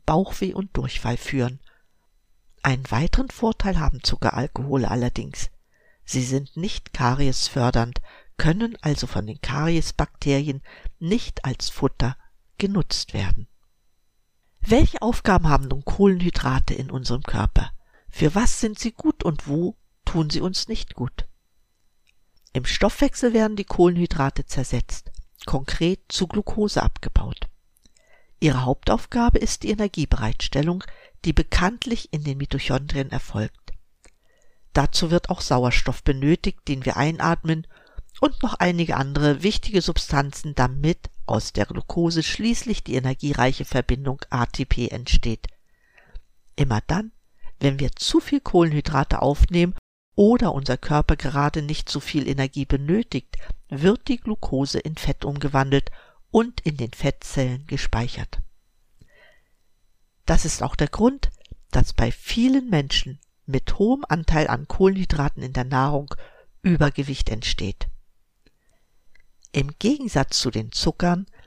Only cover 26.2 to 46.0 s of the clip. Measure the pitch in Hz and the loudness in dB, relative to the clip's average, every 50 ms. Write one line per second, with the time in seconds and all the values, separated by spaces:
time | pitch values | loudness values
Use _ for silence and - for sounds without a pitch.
26.2 | 190 165 - 202 208 - - - 208 208 - - - - - - - 127 - - | -2 -2 -2 -4 -2 -2 -2 -2 -2 0 0 2 2 2 0 0 -6 2 2 2
27.2 | - 113 - - - - - _ _ _ _ _ _ - _ _ _ _ - _ | 2 2 -4 -6 -8 -8 -8 _ _ _ _ _ _ -20 _ _ _ _ -20 _
28.2 | _ _ - _ - 151 135 127 127 127 131 - - - - - - - - 240 | _ _ -8 _ 2 2 2 2 0 0 -2 0 2 0 0 0 0 -4 -2 2
29.2 | 233 240 - - 233 220 - - - - 214 214 208 202 - - 147 - - - | 4 6 6 4 4 0 -4 -4 -4 -4 -2 0 -2 -2 0 -2 0 0 2 0
30.2 | 110 110 104 - - - - 139 151 165 175 185 - - - - - - _ - | 2 -2 -2 -2 -2 -2 0 0 0 0 -2 -4 -6 -10 -16 -18 -20 -20 _ -6
31.2 | - 170 151 - 160 - - - 175 185 240 240 - 247 226 - - - - 151 | -4 2 2 2 2 4 2 2 2 2 0 -2 -4 -4 -4 -4 -4 -6 -8 -6
32.2 | 147 143 135 139 139 - - 135 - - 131 131 143 147 160 143 135 - - 120 | -4 -4 -4 -4 -6 -4 -4 -6 -2 0 -2 -2 -2 -2 -4 -4 -4 -4 -4 -6
33.2 | - - - 104 107 - - - _ - - - - _ _ _ _ - _ _ | -6 -4 -4 -4 -4 -6 -8 -14 _ -12 -12 -12 -12 _ _ _ _ -20 _ _
34.2 | _ _ _ _ _ - _ _ - - - 143 139 139 - - - 160 170 175 | _ _ _ _ _ -20 _ _ -20 -2 0 0 2 2 0 0 0 2 2 0
35.2 | - - 185 - - - 147 127 123 123 127 - - - 135 - - - 143 135 | 0 0 -6 -6 -2 0 0 2 2 4 4 2 2 2 -2 -2 0 0 0 2
36.2 | 139 143 170 - - 196 - - _ - 143 135 127 131 - 92 135 151 165 - | 2 2 2 2 0 -4 -4 -4 _ -6 -6 -2 -2 -4 0 0 0 0 0 0
37.2 | - 165 170 - - 160 160 160 160 - - - _ _ _ - - - - - | 0 0 0 0 0 -2 -2 -2 -4 -12 -20 -20 _ _ _ -14 -14 -14 -4 0
38.2 | - 302 - - - 233 - - 180 180 175 170 170 160 - - 135 139 143 143 | 0 0 2 0 -2 -2 0 0 0 0 2 0 0 0 0 -2 -2 0 0 2
39.2 | 147 147 143 139 160 208 214 - - - 208 185 165 - 165 - - - 156 143 | 4 4 2 4 0 0 0 0 -2 0 0 0 0 2 0 -2 0 0 0 0
40.2 | 143 143 - - - 151 147 - 127 127 131 139 143 156 170 - - - - - | 0 0 -4 -8 -10 -6 0 0 0 2 2 0 0 0 0 0 -4 -12 -8 -8
41.2 | - - 113 110 - - - 107 101 - - - - - - 175 170 165 170 160 | -4 -2 -2 -2 -2 -4 -2 -2 -2 -2 -4 -8 -8 -4 -2 0 0 0 0 0
42.2 | 160 - - - 208 226 233 - - 240 208 - - - 123 131 127 131 131 - | -2 -2 -4 -2 0 0 0 0 -2 -4 -4 -4 -4 -2 -4 -2 -2 -2 -4 -2
43.2 | - 143 143 135 123 131 - - 131 - - 131 120 - 123 127 139 139 131 - | -4 -4 0 2 2 2 2 0 -4 -2 -2 -2 0 0 -2 -2 -2 -6 -6 -6
44.2 | - - - 127 120 - - - 135 - - - 120 - - - 123 - - - | -8 -6 -2 -2 -2 -2 -2 -6 0 0 0 0 0 -4 -6 -8 -2 4 4 4
45.2 | - 120 110 - - - - _ _ _ _ _ _ _ _ - | 4 4 -2 -4 -6 -12 -12 _ _ _ _ _ _ _ _ -20